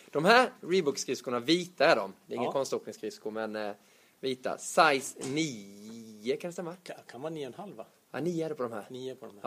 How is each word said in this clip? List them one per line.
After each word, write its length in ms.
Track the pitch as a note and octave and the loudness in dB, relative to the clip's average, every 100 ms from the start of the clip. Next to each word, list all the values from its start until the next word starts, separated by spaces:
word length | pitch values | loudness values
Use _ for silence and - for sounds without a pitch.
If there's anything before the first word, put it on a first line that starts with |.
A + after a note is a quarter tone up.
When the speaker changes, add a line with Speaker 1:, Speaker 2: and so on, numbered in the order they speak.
| - | -4
Speaker 1:
de 140 | C#3+ | 2
här 260 | F3+ A#3+ A#3+ - | 8 8 6 0
Reebok-skridskorna, 800 | D#3 F#3 C#3+ C#3 - B2 B2+ B2 | 0 2 2 -2 -4 -4 -2 -2
vita 440 | B2 F3 F3 - | 2 0 0 2
är 120 | D#3 B2 | 4 4
de. 160 | G2 - - | 0 -10 -10
Det 60 | |
är 20 | A#2+ | -4
ingen 80 | C#3 | -2
Speaker 2:
Ja. 60 | |
Speaker 1:
konståkningsskridskor, 800 | C#3 B2+ A#2 A2 - G#2+ - A2 | -2 -2 -4 -6 -8 -10 -8 -8
men, 260 | A2 A2 G#2+ | -6 -4 -4
eh, 160 | G#2 G#2 _ _ _ - | -6 -8 _ _ _ -8
vita. 380 | C3 B2+ G2 - | -6 -4 -4 -6
Size 560 | - - D#3+ C3+ - - C3+ | 0 6 8 6 -2 -8 -4
nio, 1080 | D3+ D#3 A2 G2 G2+ G#2+ A#2 A2 G#2+ A2+ D3 | -2 -2 -4 -14 -16 -16 -14 -16 -8 -4 -2
kan 120 | F3 | -4
det 40 | |
stämma? 220 | F3 E3 F3 | -8 -8 -10
Speaker 2:
Kan, 140 | - - - | -14 -14 -14
kan 160 | B2 | -10
vara 80 | D#3+ | -8
nio 140 | D#3 C3 | -6 -8
och 60 | |
en 60 | C#3 | -10
halv, 160 | G3+ A2 | -14 -14
va? 100 | - _ _ | -16 _ _
Speaker 1:
Ja, 100 | B2+ | -4
nio 240 | E3 D#3+ | -2 0
är 40 | D#3+ | -2
det 60 | |
på 80 | D3+ | -2
de 100 | A#2+ | -4
här. 120 | G#2+ G2 | -6 -10
Speaker 2:
Nio 240 | B2+ C3 | -10 -8
på 120 | B2+ A2 | -10 -14
de 60 | |
här. 80 | G2+ | -6